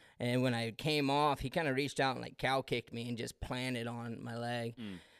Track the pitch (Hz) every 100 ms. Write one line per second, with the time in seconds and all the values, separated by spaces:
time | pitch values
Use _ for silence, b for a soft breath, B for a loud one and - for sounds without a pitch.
0 | b - 120 127 127 117 117 104 151 151
1 | 139 143 147 135 135 180 156 131 143 -
2 | 135 123 117 - 127 135 - 123 - 117
3 | 120 117 120 - - 127 127 123 117 117
4 | 117 113 120 117 120 120 117 117 107 90
5 | B B